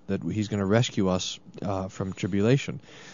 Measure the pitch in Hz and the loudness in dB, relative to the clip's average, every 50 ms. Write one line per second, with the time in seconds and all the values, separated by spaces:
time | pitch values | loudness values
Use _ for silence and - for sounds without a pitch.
0 | - - 98 - - 82 92 107 104 101 107 101 95 95 104 117 127 - - 113 | -6 -4 -4 -2 -2 -2 -2 -2 -2 0 0 0 2 4 4 4 4 2 0 0
1 | 95 92 92 92 - - - - - - - - - 101 98 95 95 95 - - | 2 2 2 0 0 -4 -8 -10 -14 -16 -12 -8 -6 -4 -4 -4 -4 -6 -6 -6
2 | 98 95 87 - - 92 98 98 101 117 135 139 - - - 143 - - - - | -6 -6 -6 -4 -4 -2 0 2 4 4 4 4 2 -2 -8 -10 -12 -16 -20 -20
3 | - - | -20 -20